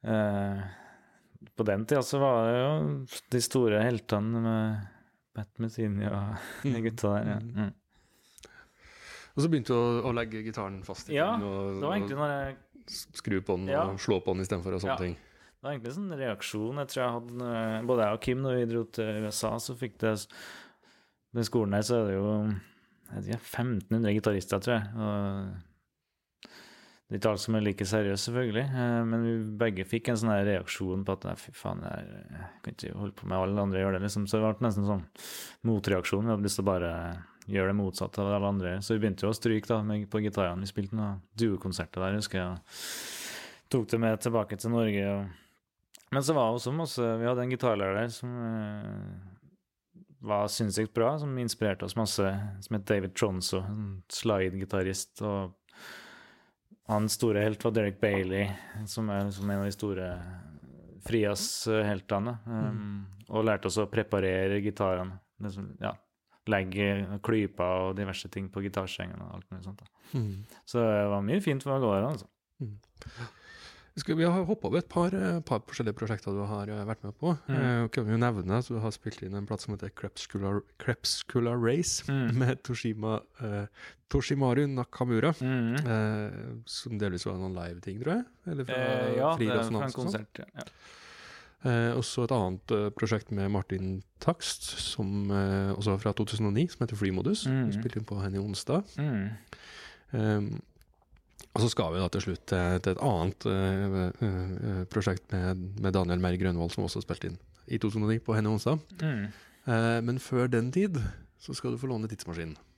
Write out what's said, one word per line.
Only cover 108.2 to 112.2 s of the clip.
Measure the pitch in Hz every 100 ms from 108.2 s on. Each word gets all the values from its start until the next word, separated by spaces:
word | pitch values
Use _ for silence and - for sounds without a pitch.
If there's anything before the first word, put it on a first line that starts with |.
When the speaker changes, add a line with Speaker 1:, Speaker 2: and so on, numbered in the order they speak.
| -
Speaker 2:
Henny | 110 107
Onsdag. | 107 110 151 - -
Speaker 1:
Mhm. | 156 123 101 - - - -
Speaker 2:
Eh, | 113 113 117
men | 117 127
før | - 127 127
den | 120 120
tid, | 156 202 156 104 - - _
så | -
skal | 131 127
du | 120
få | 131
låne | 117 110
tidsmaskinen. | 107